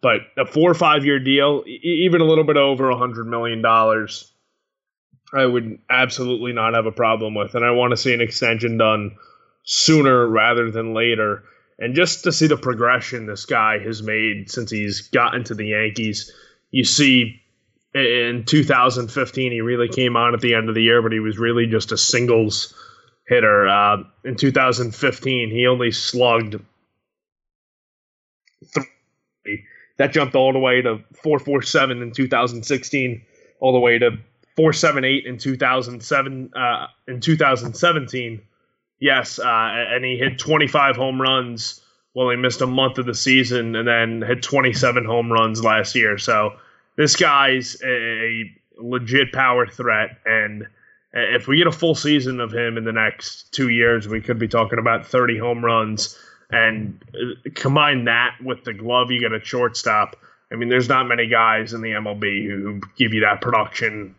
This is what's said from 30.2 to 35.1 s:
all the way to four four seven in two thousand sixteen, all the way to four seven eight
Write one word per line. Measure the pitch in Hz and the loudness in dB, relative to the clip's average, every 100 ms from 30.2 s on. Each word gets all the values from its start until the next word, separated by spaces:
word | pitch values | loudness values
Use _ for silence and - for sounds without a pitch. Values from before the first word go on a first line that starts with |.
| 139 135 | 0 2
all | 131 | 2
the | 135 | 2
way | 131 127 | 2 2
to | 123 110 - _ | 0 -4 -10 _
four | 156 147 | -2 -2
four | 143 139 | 0 -2
seven | - 156 135 123 | 0 0 0 -2
in | 120 | -8
two | 117 131 | -4 0
thousand | 127 123 117 | 0 0 -4
sixteen, | 113 139 - 143 127 117 _ _ _ _ | -4 -4 -2 -4 -4 -6 _ _ _ _
all | 131 | 2
the | 127 | 4
way | 120 117 | 4 4
to | 120 110 - _ _ - | 2 0 -14 _ _ 2
four | 160 | 2
seven | 156 165 143 | 4 2 2
eight | 131 | 0